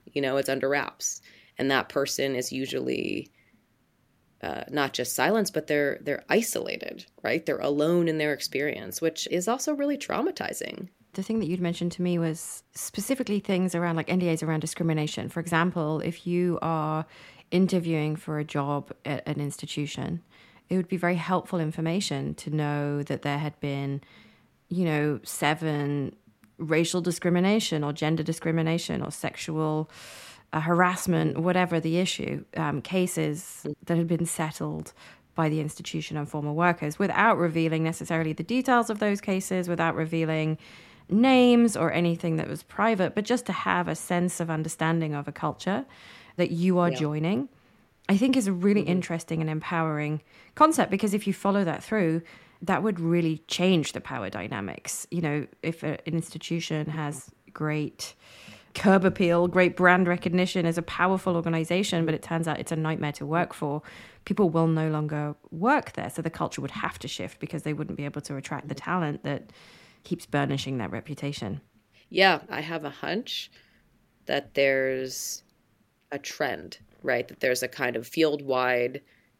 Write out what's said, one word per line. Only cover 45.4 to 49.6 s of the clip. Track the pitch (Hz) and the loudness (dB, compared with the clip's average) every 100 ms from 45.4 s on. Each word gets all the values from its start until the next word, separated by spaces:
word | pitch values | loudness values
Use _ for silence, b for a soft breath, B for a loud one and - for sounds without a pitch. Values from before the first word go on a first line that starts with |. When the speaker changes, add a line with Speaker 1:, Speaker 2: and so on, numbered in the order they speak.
| 156 - - 214 277 B B B B - | -4 -2 -2 -4 -4 B B B B -2
Speaker 2:
that | 175 | 0
you | 170 180 180 | 2 4 4
are | 175 | 4
Speaker 1:
Yeah. | 127 | 2
Speaker 2:
joining, | 151 151 160 220 277 _ b b b _ - | 0 0 0 0 -2 _ b b b _ 0
I | 196 | 2
think | 262 262 | 4 2
is | 196 | 2
a | |
really | 180 196 208 | 2 4 4
Speaker 1:
Mm-hmm. | 170 | 2
Speaker 2:
interesting | 180 175 170 - 160 | 0 0 -4 -4 -2
and | 156 | -2
empowering | 156 | -4